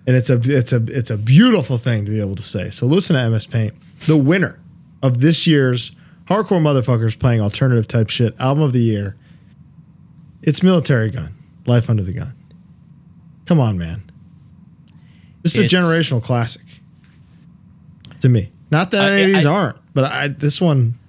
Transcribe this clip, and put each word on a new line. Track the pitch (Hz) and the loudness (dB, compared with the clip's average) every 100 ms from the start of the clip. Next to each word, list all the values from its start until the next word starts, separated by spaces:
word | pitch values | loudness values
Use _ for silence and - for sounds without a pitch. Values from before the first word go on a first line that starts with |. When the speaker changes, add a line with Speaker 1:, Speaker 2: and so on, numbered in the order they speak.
| - | 2
Speaker 1:
And | 127 | 2
it's | 120 | 2
a, | 127 | 0
it's | 117 139 117 | 2 0 0
a, | 127 113 | -2 -2
it's | 139 117 | -6 -6
a | 107 | -6
beautiful | 110 135 247 214 131 127 | 2 6 6 4 0 -4
thing | 123 113 | -2 -4
to | 101 | -2
be | 110 | -4
able | 101 98 | -4 -6
to | |
say. | - 101 90 | -6 -6 -6
So | - 123 | -4 0
listen | 165 190 147 | 0 2 0
to | |
M | 120 | 0
S | 113 - | -2 -2
Paint, | 117 107 - - - | -4 -4 -8 -20 -12
the | - 156 | 0 2
winner | 135 185 143 - - - - - | 2 0 -2 -6 -20 -20 -20 -4
of | 135 123 | -2 2
this | 139 160 - | 2 2 2
year's | 151 131 123 - - - - - | 2 2 -2 -6 -12 -20 -20 -4
Hardcore | 190 220 190 | -2 0 0
Motherfuckers | 151 139 120 120 110 - | 2 0 0 0 0 0
Playing | 135 117 | 0 0
Alternative | 104 - 135 120 107 | -2 0 0 0 0
Type | 120 110 | -2 -2
Shit | - 117 - | 0 -2 -2
Album | 127 143 | -2 0
of | 151 | 0
the | 123 | 0
Year. | 117 107 101 98 _ - - _ - - - _ - - - - | 0 -2 -6 -12 _ -20 -20 _ -20 -20 -20 _ -20 -20 -20 -8
It's | - 147 | -2 0
Military | 185 180 - 131 110 | 2 2 2 0 0
Gun. | 123 80 - - - - | -6 -12 -14 -20 -12 0
Life | 120 117 | 0 2
Under | 110 | -2
the | 95 | -2
Gun. | 104 135 123 - - - - - - - - - - - | -6 -10 -14 -20 -20 -20 -20 -20 -20 -20 -20 -20 -20 -2
Come | 170 | 0
on, | 120 95 | 2 -2
man. | 82 82 - - - - - - - - - - - - - - | -6 -10 -16 -20 -20 -20 -20 -20 -20 -20 -20 -20 -20 -20 -20 -6
This | 170 - | -2 0
is | 170 | 2
Speaker 2:
It's | |
Speaker 1:
a | 180 | 2
generational | 175 165 165 127 | 2 0 0 -4
classic | - 123 117 - - - - _ - - - - - - - - - - - - | -2 -4 -2 -6 -14 -20 -20 _ -20 -20 -20 -20 -20 -20 -20 -20 -20 -20 -20 -2
to | 131 | 2
me. | 117 95 - - | 2 -2 -12 -4
Not | 151 180 | -2 0
that | 202 196 | 0 2
Speaker 2:
I, | |
Speaker 1:
any | 196 | 2
of | 196 | 4
these | 196 143 | 4 4
Speaker 2:
I | |
Speaker 1:
aren't, | 180 160 - _ | 2 -2 -6 _
but | - 135 | -2 -2
I, | 131 143 | -2 -6
this | - 147 - | -4 -2 0
one. | 175 143 117 120 | 2 2 0 -4